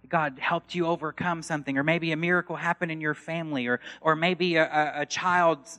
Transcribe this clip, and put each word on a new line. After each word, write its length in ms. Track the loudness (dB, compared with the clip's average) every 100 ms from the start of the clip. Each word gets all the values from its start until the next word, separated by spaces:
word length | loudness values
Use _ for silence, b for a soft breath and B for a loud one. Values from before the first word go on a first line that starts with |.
| -4
God 300 | 0 0 -2
helped 340 | -2 -2 -2
you 120 | -2 0
overcome 560 | 0 -4 -4 -4 -4
something, 340 | -4 -4 -2 0
or 60 |
maybe 300 | 2 2 0
a 40 | -2
miracle 380 | 2 0 0
happened 380 | -4 -2 -2 -4
in 80 | -2
your 120 | -4
family, 540 | -4 -6 -6 -4 -4 -2
or, 140 | -2 B B
or 140 | 0
maybe 400 | 2 2 2 2
a, 100 | 4
a, 380 | 4 2 0 -2
a 40 | -4
child, 600 | -2 2 4 4 2 -4